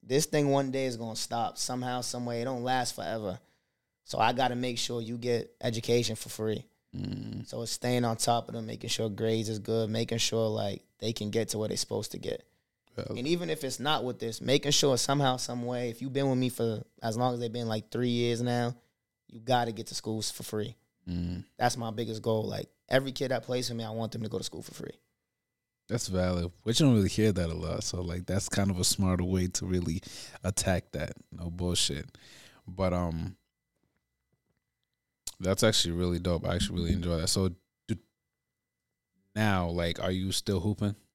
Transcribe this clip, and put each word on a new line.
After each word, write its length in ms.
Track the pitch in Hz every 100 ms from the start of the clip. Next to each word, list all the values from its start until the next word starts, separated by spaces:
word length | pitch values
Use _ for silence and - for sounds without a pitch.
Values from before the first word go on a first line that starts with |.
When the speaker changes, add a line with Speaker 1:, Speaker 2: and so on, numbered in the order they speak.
| -
Speaker 1:
this 200 | 135 156
thing 220 | 151 143
one 200 | 139 139
day 160 | 131 131
is 120 | 117
gonna 180 | 117 110
stop 420 | - 117 110 -
somehow, 440 | - 127 127 123
some 240 | 123 123 120
way. 140 | 117
It 40 | 123
don't 180 | 127
last 300 | 123 127 123
forever. 460 | - 85 113 104 90 _ _ _ _ _ _
So 160 | - -
I 140 | 110
gotta 220 | 123 127 123
make 220 | 127 120
sure 240 | - 120
you 160 | 113 120
get 380 | 120 120 - _
education 540 | 127 113 113 120 117 110
for 140 | -
free. 360 | - 110 107 - _ _ -
Speaker 2:
Mm. 520 | 101 101 107 107 117
Speaker 1:
So 140 | -
it's 80 | 117
staying 320 | - 123 123 120
on 120 | 110
top 300 | - 117 -
of 40 |
them, 120 | 117 110
making 220 | 117 -
sure 180 | - 113
grades 400 | 98 113 113 107
is 80 | 107
good, 300 | 110 113 110
making 280 | 110 113 113
sure, 280 | - 113 110
like, 340 | 107 104 - _ _
they 140 | 107
can 180 | 117 104
get 180 | 104 104
to 80 | 107
where 120 | 107
they 60 | 98
supposed 340 | - 107 104
to 80 | -
get. 260 | - - - _ _ _ _ -
Speaker 2:
Yeah. 80 | - 104
Speaker 1:
And 100 | 131
even 220 | 175 175
if 140 | 156
it's 160 | 135 120
not 240 | 131 151
with 160 | 123 120
this, 200 | 117 110
making 300 | 120 143 143
sure 240 | 131 143 123
somehow, 400 | - 139 135 127
some 280 | - 123 120
way, 240 | 123 120
if 120 | 113
you've 120 | 135
been 160 | 135 139
with 80 | 127
me 120 | 127
for 340 | - 117 110 - _
as 160 | 117 113
long 160 | 127
as 60 | 123
they've 120 | 120
been, 160 | 117 113
like, 220 | 110 -
three 200 | 117 123
years 320 | 120 120 117
now, 340 | 123 120 120 120 _ _ _ _ _
you 100 | 117
gotta 320 | 113 123 117
get 160 | 107 117
to 80 | -
schools 340 | - 110 107
for 140 | -
free. 320 | - 107 107 113 _ _ -
Speaker 2:
Mm. 340 | 87 87 90 - _
Speaker 1:
That's 180 | 123 127
my 120 | 117
biggest 300 | 110 113 110
goal. 220 | 113 110
Like, 240 | 107 101 - _ _
every 220 | 131 135
kid 180 | 131 131
that 120 | 127
plays 260 | - 127 120
for 40 |
me, 100 | 117 110
I 40 |
want 220 | 110 113
them 100 | 120
to 60 | 110
go 80 | -
to 60 |
school 180 | - -
for 120 | -
free. 200 | - - - _ _ _ _ _ _ _ _ _
Speaker 2:
That's 180 | 110 -
valid. 440 | 92 90 90 87 -
But 160 | - 117
you 60 | 151
don't 100 | 113
really 140 | 95
hear 220 | - 107
that 160 | 92 85
a 40 |
lot. 300 | 80 82 85
So, 180 | - 87
like, 240 | 87 87 90
that's 220 | 95 -
kind 220 | - 98
of 100 | 90
a 60 | 87
smarter 380 | - 95 90 90
way 220 | 95 90
to 180 | - 92
really 360 | 92 87 82 - - - -
attack 480 | 92 - - 90 -
that. 200 | - - - -
No 180 | 82 85
bullshit. 560 | 87 87 85 - 71 80 - - - - - -
But, 260 | 90 92
um, 420 | 87 87 82 85 92 _ _ _ _ _ _ _ _ _ _ _ _ _ _ _ _ _ _ - -
that's 240 | 92 98
actually 300 | 113 110 87
really 260 | 85 90 85
dope. 260 | 87 85 82
I 80 | 87
actually 240 | - 87
really 140 | 85
enjoy 240 | 87 87 85
that. 80 | 85
So, 220 | - 95 87 _ _ -
do, 80 | 110 _ _ _ _ _ _ _ _ _ _ _ _ _ 104
now, 320 | 107 95 87
like, 340 | 85 85 82
are 100 | 92
you 200 | 92 95
still 280 | 92 - 98
hooping? 360 | 90 104 104 101 _